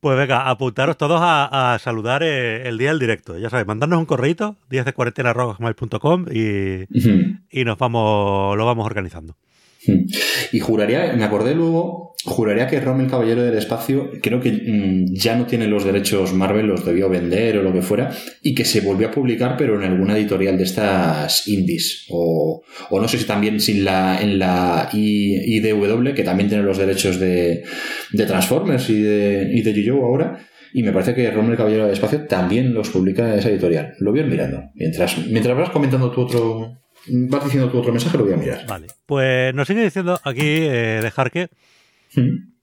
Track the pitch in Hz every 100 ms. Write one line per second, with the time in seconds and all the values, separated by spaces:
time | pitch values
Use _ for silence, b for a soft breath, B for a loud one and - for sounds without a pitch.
0 | 151 131 139 127 131 123 131 110 143 160
1 | 147 165 175 156 139 135 127 120 - 113
2 | 107 135 165 139 120 110 127 113 135 160
3 | 123 107 - 85 113 123 101 107 147 170
4 | 160 139 131 165 208 208 _ 131 123 135
5 | 120 - 123 117 123 104 117 107 120 113
6 | 147 180 170 113 110 101 95 95 92 -
7 | 110 101 92 - _ - 117 104 127 117
8 | 107 104 101 98 98 101 113 117 107 104
9 | 90 85 80 - _ b b b - 92
10 | 92 B B B B 113 - 107 104 135
11 | 175 127 107 104 113 160 165 165 175 -
12 | - - - 107 107 104 131 147 131 131
13 | 131 131 113 117 120 110 104 117 - 135
14 | 135 - - 123 120 107 - 104 95 95
15 | 92 92 113 117 120 120 107 104 98 101
16 | 98 101 92 92 95 104 107 90 90 87
17 | 95 92 85 92 113 107 95 90 87 104
18 | 139 B B B - 120 - 110 98 98
19 | 110 - 127 110 123 127 139 104 95 92
20 | 98 107 104 98 95 92 92 - 101 95
21 | 87 78 76 - - 101 90 85 - -
22 | - 85 85 80 76 80 B B B 95
23 | 110 - 107 104 107 107 107 104 98 95
24 | 95 92 104 98 92 90 90 85 - 107
25 | 107 104 101 95 120 107 110 107 101 113
26 | 127 139 92 95 101 104 101 95 98 95
27 | 98 90 92 90 85 85 B B B B
28 | B 107 104 92 92 131 175 131 127 107
29 | 107 104 101 101 98 113 110 104 104 139
30 | 120 135 165 B B B B 127 107 95
31 | 92 120 120 107 113 117 107 110 107 101
32 | 107 151 151 92 90 110 131 113 101 95
33 | 95 95 117 104 101 98 90 82 76 -
34 | 98 127 147 82 69 65 - - 80 82
35 | 87 80 87 110 117 127 175 151 139 131
36 | 123 123 123 120 113 113 113 - _ _
37 | - 123 127 139 139 135 127 123 120 117
38 | 170 151 101 87 - - 120 95 80 -
39 | _ 143 131 127 127 131 139 208 220 196
40 | 175 180 - 123 151 156 160 123 117 110
41 | 107 - 127 170 175 b b b b b
42 | b - 123 - - _